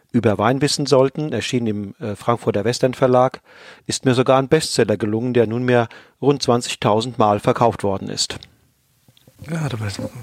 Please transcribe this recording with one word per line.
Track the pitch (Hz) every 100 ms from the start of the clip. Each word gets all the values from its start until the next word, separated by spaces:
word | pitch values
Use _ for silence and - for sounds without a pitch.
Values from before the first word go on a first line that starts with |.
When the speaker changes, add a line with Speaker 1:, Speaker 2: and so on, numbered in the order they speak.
| _
Speaker 1:
über | 123 110 98
Wein | 104 135
wissen | 143 - 143
sollten, | 139 135 - 156
erschienen | 117 - 127 117
im, | 104 101 -
äh, | 110 101
Frankfurter | - 120 - 104 101
Western | 123 131 123
Verlag, | 131 127 127 - _ - - - -
ist | - 135
mir | 123
sogar | 127 131
ein | 135
Bestseller | 156 - - 110 104
gelungen, | 107 110 127
der | 120 110
nunmehr | 117 127 123 113 - - _
rund | 131 143
zwanzigtausend | - 123 - - 117 107 120 123
Mal | 107 104
verkauft | - 123 117 101
worden | 101 95 101
ist. | 104 - - - _ _ _ _ _ _ _ _ _ -
Speaker 2:
Ja, | 165 147
da | 117
be-, | 104 98 - -